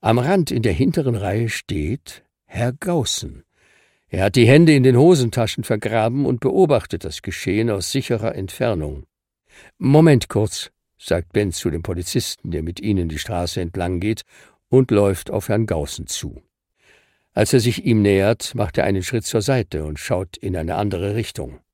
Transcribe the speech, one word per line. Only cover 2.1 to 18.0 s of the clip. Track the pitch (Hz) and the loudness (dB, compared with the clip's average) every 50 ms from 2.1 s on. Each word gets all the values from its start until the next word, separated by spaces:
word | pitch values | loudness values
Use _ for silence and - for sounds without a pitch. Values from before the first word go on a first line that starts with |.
| - - _ _ _ _ _ | -20 -20 _ _ _ _ _
Herr | _ - 92 117 123 127 | _ -6 -4 -4 -4 -4
Gaussen. | 147 - 196 175 165 123 - - - - - 69 - - _ _ _ _ _ _ _ _ _ _ _ _ _ | -6 -4 -2 -2 -2 -2 -2 -4 -6 -8 -10 -14 -16 -20 _ _ _ _ _ _ _ _ _ _ _ _ _
Er | - 90 95 | -2 0 0
hat | 104 - | 2 4
die | - 120 113 | 6 6 8
Hände | 131 151 170 160 151 | 8 8 8 8 6
in | 143 127 | 6 6
den | 131 123 | 6 6
Hosentaschen | 120 139 170 185 147 127 117 - - 117 107 - - 110 | 6 6 6 6 4 2 0 0 -2 -2 -2 -2 -6 -4
vergraben | - 123 104 - 104 110 113 107 113 120 139 143 | -4 -4 -2 -2 -2 0 0 0 0 0 0 0
und | - 135 120 | 0 -2 0
beobachtet | - 135 190 190 190 156 147 113 - - - 85 - | -2 0 2 4 4 4 4 2 0 -2 -10 -8 -8
das | 87 78 - | -8 -12 -10
Geschehen | _ - 87 - - - 92 104 113 120 | _ -10 -10 -6 -4 -2 0 0 0 0
aus | 107 98 90 - - | -2 -2 -4 -4 -4
sicherer | 139 127 - 123 110 104 113 - | -4 -2 -2 -2 -2 -2 -4 -6
Entfernung. | - 95 90 - - 127 117 110 85 76 73 73 71 73 _ _ _ _ _ _ _ _ _ _ - - - _ | -6 -8 -10 -6 -4 -2 -2 0 -2 -4 -6 -8 -10 -14 _ _ _ _ _ _ _ _ _ _ -20 -20 -20 _
"Moment | _ - 131 139 151 160 170 147 123 - - | _ 2 4 6 8 8 8 6 4 2 0
kurz", | - 107 107 107 - - - - _ _ _ _ _ | -2 -2 -2 -2 -4 -8 -12 -14 _ _ _ _ _
sagt | _ - - 85 87 87 _ _ | _ -4 -2 -2 -2 -2 _ _
Ben | 101 104 98 85 | -2 -2 -2 -4
zu | - - 92 | -4 -4 -4
dem | 82 85 82 | -4 -4 -6
Polizisten, | - 90 85 90 - - - - - - _ _ 82 | -8 -8 -8 -8 -4 -4 -4 -4 -4 -10 _ _ -8
der | 82 78 78 | -8 -6 -6
mit | 82 90 - | -8 -10 -8
ihnen | - 110 104 95 87 82 | -4 -2 -2 -2 -2 -4
die | 78 73 | -6 -8
Straße | - - 90 87 87 87 - - | -8 -6 -6 -4 -4 -4 -6 -6
entlang | 90 85 85 95 87 87 92 87 | -8 -6 -6 -6 -4 -4 -4 -4
geht, | 87 104 113 - - _ _ - - _ _ _ _ _ | -2 -4 -4 -6 -8 _ _ -20 -20 _ _ _ _ _
und | - 131 131 - | 4 4 4 6
läuft | 113 101 101 101 98 - - - | 4 4 4 4 2 0 -4 -6
auf | - 107 98 - | -6 -6 -4 -2
Herrn | 110 104 113 | -2 -2 0
Gaussen | 107 90 80 73 71 - - - | 0 -2 -4 -4 -6 -8 -12 -12
zu. | - - - - 76 - - _ _ _ _ _ _ _ _ _ _ _ _ _ _ _ _ _ _ _ | -10 -10 -10 -10 -10 -12 -14 _ _ _ _ _ _ _ _ _ _ _ _ _ _ _ _ _ _ _
Als | - 107 - - | 0 0 4 4
er | 131 | 2
sich | 107 123 113 - - | 2 2 -2 -2 0
ihm | - 117 110 | 2 2 4